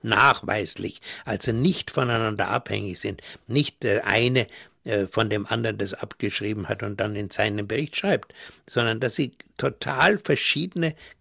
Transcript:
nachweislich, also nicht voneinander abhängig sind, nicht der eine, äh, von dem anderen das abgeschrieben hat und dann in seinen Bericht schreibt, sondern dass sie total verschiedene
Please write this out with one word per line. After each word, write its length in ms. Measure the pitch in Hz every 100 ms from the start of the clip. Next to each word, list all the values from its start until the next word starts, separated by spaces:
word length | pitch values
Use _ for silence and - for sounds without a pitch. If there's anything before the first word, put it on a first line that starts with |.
nachweislich, 1000 | 113 107 135 120 - 107 87 - 95 - - -
also 280 | - 104 -
nicht 380 | 113 170 - -
voneinander 580 | 139 123 117 110 101 95
abhängig 520 | 120 - 104 101 87
sind, 220 | 104 92 - - -
nicht 360 | 131 - -
der 240 | 120 101 101
eine, 400 | 107 123 127 107 - - _ -
äh, 220 | 104 95
von 200 | - 107
dem 180 | 104 101
anderen 320 | 113 113 104
das 160 | 98
abgeschrieben 760 | - 104 - 101 - 104 107 85
hat 160 | 104
und 160 | 104 101
dann 160 | 107 104
in 120 | 101
seinen 380 | - 107 104 104
Bericht 300 | 117 151 -
schreibt, 360 | 196 156 - - - - -
sondern 320 | 123 117 113
dass 160 | 127 -
sie 160 | 131 - - -
total 600 | 139 - 135 135 175 208
verschiedene 800 | - 143 - 147 180 175 160 156 - -